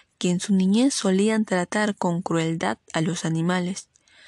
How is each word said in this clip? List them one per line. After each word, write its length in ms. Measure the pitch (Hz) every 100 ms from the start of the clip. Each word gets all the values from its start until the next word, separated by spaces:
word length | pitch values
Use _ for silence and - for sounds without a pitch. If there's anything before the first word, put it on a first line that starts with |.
| _ -
que 120 | 180
en 100 | 180
su 140 | - 190
niñez 380 | 190 214 269
solían 520 | - 202 190 214 220 208
tratar 500 | 185 180 208 208 202
con 260 | 180 170
crueldad 580 | - 165 160 165 190 226 _
a 80 | 165
los 240 | 160 170 -
animales. 640 | 160 170 180 175 196 - _ _ _